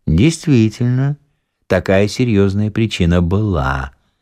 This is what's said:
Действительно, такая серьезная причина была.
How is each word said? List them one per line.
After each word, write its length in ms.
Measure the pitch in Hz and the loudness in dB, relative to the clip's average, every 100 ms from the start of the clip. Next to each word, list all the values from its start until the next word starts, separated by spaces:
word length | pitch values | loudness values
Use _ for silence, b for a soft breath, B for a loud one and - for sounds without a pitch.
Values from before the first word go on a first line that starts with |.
| - | -2
Действительно, 1120 | 80 139 165 - 127 110 - 123 127 135 143 _ _ _ _ - | 2 2 0 0 2 2 0 -2 0 -2 -4 _ _ _ _ -4
такая 400 | 95 87 95 104 | -2 2 2 0
серьезная 640 | - 127 101 98 101 104 | -2 0 2 2 0 -2
причина 500 | 107 113 - 87 87 | -2 -4 0 0 2
была. 720 | 85 95 107 85 67 67 64 - _ _ | 0 -2 -2 -2 -2 -4 -8 -14 _ _